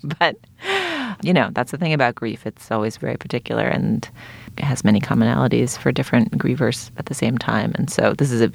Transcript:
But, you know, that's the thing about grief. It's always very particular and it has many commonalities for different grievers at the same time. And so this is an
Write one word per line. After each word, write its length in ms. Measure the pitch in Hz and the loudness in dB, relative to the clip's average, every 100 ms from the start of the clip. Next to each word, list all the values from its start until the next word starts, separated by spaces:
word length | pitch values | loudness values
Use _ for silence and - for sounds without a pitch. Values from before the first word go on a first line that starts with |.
But, 320 | 143 156 165 - - - 381 392 359 311 247 196 | -6 0 0 -2 -12 -12 -4 -4 -4 -6 -8 -4
you 100 | - | 2
know, 160 | 175 107 | 2 2
that's 180 | - 127 | -2 -4
the 80 | 147 | -2
thing 160 | 165 | 0
about 200 | 151 123 | 4 2
grief. 320 | 120 113 110 107 | 2 -6 -6 -8
It's 240 | - - | -10 -4
always 280 | 113 107 - | -2 -2 -4
very 180 | - - | -6 -6
particular 480 | - 123 120 113 | -4 -6 -2 -2
and 420 | - - - 110 - - - - - - | 0 0 0 0 -4 -14 -20 -18 -16 -6
it 60 | |
has 200 | 143 123 | -4 0
many 160 | 104 104 | 4 4
commonalities 800 | - 117 113 117 127 120 123 - | 2 2 4 4 2 2 0 0
for 120 | - | 0
different 460 | 127 135 120 110 - | 0 2 2 2 0
grievers 540 | 135 127 120 127 - - | 0 2 0 -2 -8 -10
at 80 | 147 | -8
the 80 | |
same 240 | 139 117 123 | -2 -2 0
time. 340 | - 110 110 - | 0 0 0 -2
And 120 | 135 | -2
so 240 | - 107 | 2 2
this 180 | - 143 | 4 2
is 120 | 117 | 4
an 120 | 113 | 2